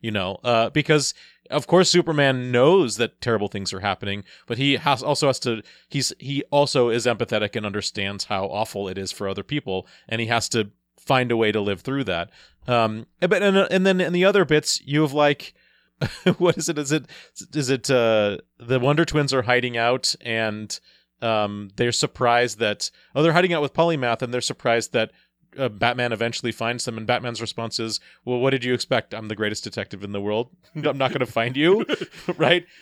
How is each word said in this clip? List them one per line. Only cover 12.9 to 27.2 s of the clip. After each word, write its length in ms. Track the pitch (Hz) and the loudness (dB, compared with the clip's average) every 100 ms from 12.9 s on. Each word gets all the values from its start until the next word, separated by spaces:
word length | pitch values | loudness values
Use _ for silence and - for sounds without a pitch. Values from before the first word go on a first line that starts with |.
| 110 110 _ | -2 -14 _
but, 220 | 170 190 | 0 2
and, 140 | 202 190 | 4 4
and 300 | 190 190 190 | 2 2 4
then 160 | 185 | 2
in 100 | 165 | 2
the 140 | 175 185 | 4 4
other 180 | 202 | 4
bits, 380 | 147 151 - - | 4 2 2 -6
you 180 | - 143 | -2 0
have, 140 | 156 | 2
like, 400 | 147 147 147 - _ _ _ _ _ | 4 2 2 -6 _ _ _ _ _
<laughs> 400 | - - 185 185 | -6 0 0 2
what 180 | 175 - | 2 2
is 120 | 160 | -2
it? 100 | 151 | -4
Is 140 | 139 | -2
it, 140 | 156 - - - - - | -2 -4 -20 -20 -20 -8
is 160 | 156 127 | -4 0
it, 200 | 131 - | -2 2
uh, 480 | 127 117 110 104 98 - _ | 4 4 4 2 -2 -10 _
the 200 | 117 127 | -2 0
Wonder 260 | 127 147 | 2 2
Twins 300 | 165 151 143 | 2 0 0
are 80 | 135 | 0
hiding 340 | 110 123 123 117 | 2 0 0 0
out 380 | 117 127 - - | 0 0 -2 -6
and 580 | 120 113 110 107 107 - _ _ _ _ | -4 -2 -2 -4 -10 -12 _ _ _ _
um, 480 | 117 110 104 104 101 98 | -2 0 -2 -4 -12 -2
they're 160 | 120 | -2
surprised 640 | - 143 - 123 120 123 107 | 0 -4 0 2 4 2 0
that, 320 | 110 104 - - _ | -2 -2 -8 -10 _
oh, 80 | 135 | 2
they're 100 | 160 | 4
hiding 200 | 160 185 | 4 2
out 100 | 165 | 0
with 120 | 143 | -2
Polymath, 480 | - 170 160 123 113 | 2 2 2 0 -2
and 100 | 123 | -2
they're 80 | 123 | -4
surprised 520 | - 123 123 117 - | -4 -4 0 0 0
that, 180 | 120 110 _ _ _ _ - | -2 -2 _ _ _ _ -6
uh, 100 | 127 | -6
Batman 440 | 104 120 123 120 | 0 -2 0 -2
eventually 400 | 107 117 - 120 | -2 -2 -2 -4
finds 320 | - 117 120 | -2 -4 -4
them, 140 | - 113 | -6 -6
and 80 | 110 | -2
Batman's 340 | 120 | -2